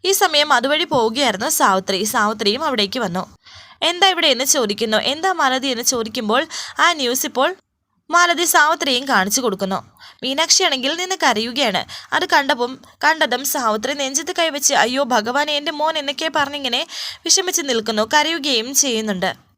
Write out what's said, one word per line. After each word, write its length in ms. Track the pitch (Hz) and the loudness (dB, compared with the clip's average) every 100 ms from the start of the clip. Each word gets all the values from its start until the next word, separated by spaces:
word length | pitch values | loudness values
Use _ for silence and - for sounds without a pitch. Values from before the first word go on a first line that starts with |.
| 359 | 0
ഈ 60 | |
സമയം 420 | 392 359 302 302 | 0 2 2 2
അതുവഴി 300 | 254 262 302 | 2 2 0
പോവുകയായിരുന്നു 640 | 339 285 226 226 - 180 254 | 2 2 2 2 0 0 -4
സാവിത്രി. 540 | - 247 190 190 190 | 2 2 2 0 -2
സാവിത്രിയും 600 | 208 247 208 220 208 196 | -2 0 0 0 0 0
അവിടേക്ക് 360 | 311 254 202 254 | -2 0 -2 -2
വന്നു. 380 | 208 175 - - - - - - | -4 -4 -8 -16 -20 -20 -20 -4
"എന്താ 260 | 320 349 381 | -2 4 2
ഇവിടെ?" 200 | 349 330 | 4 2
എന്ന് 180 | 233 269 | 2 2
ചോദിക്കുന്നു. 520 | 269 214 208 233 214 | 0 0 -2 0 0
"എന്താ 360 | - 294 381 | 0 -2 -2
മാലതി?" 340 | 349 277 262 269 | 2 2 2 -2
എന്ന് 160 | 233 | -2
ചോദിക്കുമ്പോൾ 640 | 247 247 226 226 214 240 320 - - - | -2 -2 -4 -4 0 0 0 -8 -10 0
ആ 140 | 320 | 2
ന്യൂസ് 320 | 330 247 262 294 | 2 -2 -2 -4
ഇപ്പോൾ 300 | 226 294 381 _ _ _ _ _ | 0 0 -2 _ _ _ _ _
മാലതി 340 | 330 349 330 349 | 2 4 2 2
സാവിത്രിയും 600 | 349 302 330 294 247 277 | 4 4 2 0 -2 2
കാണിച്ചു 340 | 220 190 214 | 2 2 0
കൊടുക്കുന്നു. 560 | 247 190 190 190 - _ - - | -2 -2 -4 -4 -8 _ -20 -10
മീനാക്ഷിയാണെങ്കിൽ 720 | 247 277 320 - 370 269 254 330 | -4 -2 2 2 2 0 -2 -4
നിന്ന് 200 | 370 381 | -4 2
കരയുകയാണ്. 600 | 311 214 233 247 254 185 - - - | 2 2 -2 0 0 0 -6 -14 -4
അത് 120 | - 359 | -4 2
കണ്ടപ്പം, 540 | 320 269 285 240 262 - _ | 2 2 0 -2 -6 -20 _
കണ്ടതും 420 | 294 320 302 247 277 | 0 2 0 0 -2
സാവിത്രി 480 | 294 165 214 220 | -2 0 0 -2
നെഞ്ചത്ത് 420 | 285 269 269 320 359 | -4 -4 -6 -6 -2
കൈവച്ച്, 340 | 330 285 - | -2 0 0
"അയ്യോ 300 | 277 240 254 | 2 2 0
ഭഗവാനെ, 500 | 269 247 214 254 294 | 0 0 0 -2 -2
എൻ്റെ 180 | 294 294 | -2 -4
മോൻ" 260 | 302 311 320 | -2 -2 -2
എന്നൊക്കെ 340 | 285 285 320 311 | -6 -4 -4 -2
പറഞ്ഞിങ്ങനെ 520 | 277 285 269 240 330 - - - 339 | -2 -4 -4 -4 -4 -8 -12 -10 0
വിഷമിച്ച് 360 | 381 370 359 | 2 2 -4
നിൽക്കുന്നു, 480 | 285 233 220 214 220 | -2 -2 0 -2 2
കരയുകയും 640 | 302 302 330 285 240 233 277 | 2 2 -2 0 -2 0 -2
ചെയ്യുന്നുണ്ട്. 600 | 285 220 220 185 185 - _ | 0 -2 -2 -2 -4 -4 _